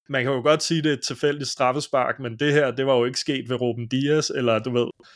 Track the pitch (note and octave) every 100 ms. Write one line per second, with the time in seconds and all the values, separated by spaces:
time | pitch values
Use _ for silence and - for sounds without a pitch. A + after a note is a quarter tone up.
0 | - C3+ B2+ C3 A#2+ D#3 - E3 D3+ C3+
1 | - B2+ D3 D3 C3 - B2+ B2+ - C3+
2 | B2 A#2 B2 A2+ D3 D3 C3+ A#2+ C3+ B2+
3 | A#2+ A#2+ - C3+ A#2 B2 B2 A#2 A#2 B2+
4 | C#3+ D#3 D3 D3 A#2+ A2 B2 A#2+ A#2 -
5 | -